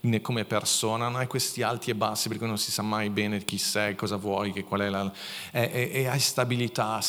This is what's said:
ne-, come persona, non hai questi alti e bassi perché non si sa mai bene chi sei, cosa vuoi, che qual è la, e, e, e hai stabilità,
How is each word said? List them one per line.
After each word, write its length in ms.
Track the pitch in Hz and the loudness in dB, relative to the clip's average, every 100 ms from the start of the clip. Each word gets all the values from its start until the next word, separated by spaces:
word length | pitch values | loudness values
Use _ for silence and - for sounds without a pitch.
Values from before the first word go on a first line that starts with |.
ne-, 200 | 120 110 | 2 2
come 240 | - 120 104 | 2 -2 0
persona, 640 | 107 - - 110 113 120 | 0 2 2 2 0 0
non 80 | 123 | 0
hai 100 | 127 | 0
questi 340 | 131 - - | 0 -2 0
alti 280 | 113 117 - | 0 0 -2
e 60 | 113 | 0
bassi 340 | 110 107 113 | 0 0 -2
perché 160 | 107 117 | -2 -2
non 120 | 104 | 0
si 140 | - | 0
sa 120 | - | 0
mai 260 | 107 107 104 | 0 0 0
bene 340 | 104 104 104 | 0 0 0
chi 140 | - 101 | -2 -2
sei, 380 | - 104 104 98 | 0 0 0 0
cosa 200 | 107 101 | -2 -2
vuoi, 380 | 101 98 101 | -2 0 0
che 100 | 95 | -4
qual 160 | 92 101 | -2 0
è 100 | 101 | 2
la, 220 | 98 98 - - - - | 0 -2 -4 -10 -10 -6
e, 180 | 120 117 | -2 0
e, 160 | 123 123 | 0 0
e 160 | 131 131 | 0 0
hai 140 | 135 | 2
stabilità, 800 | - - 120 123 120 - 110 110 | 2 2 2 2 0 0 0 0